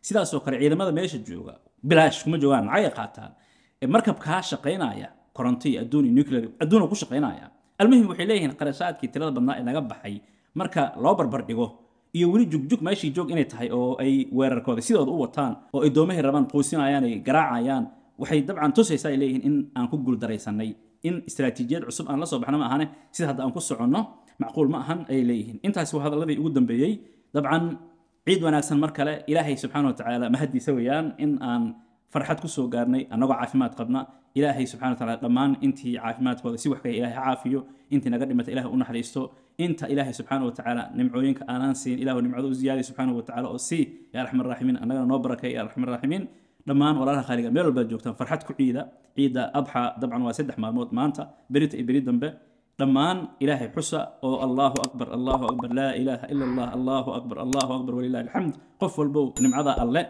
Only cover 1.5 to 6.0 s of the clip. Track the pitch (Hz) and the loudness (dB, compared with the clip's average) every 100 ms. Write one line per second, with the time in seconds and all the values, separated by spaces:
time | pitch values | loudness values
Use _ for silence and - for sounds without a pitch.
1.5 | - _ _ 135 160 156 - - 160 139 | -18 _ _ 4 6 6 4 -2 2 4
2.5 | 135 101 160 190 - 107 - 107 - _ | 4 2 0 0 -2 -10 -12 -20 -20 _
3.5 | _ _ _ 131 202 220 - 143 175 180 | _ _ _ 2 2 2 -2 -2 -4 -2
4.5 | 139 139 190 139 104 104 - _ - 123 | -6 -4 -2 -4 -6 -12 -18 _ -4 -2
5.5 | 123 151 123 117 147 | 0 0 -2 0 2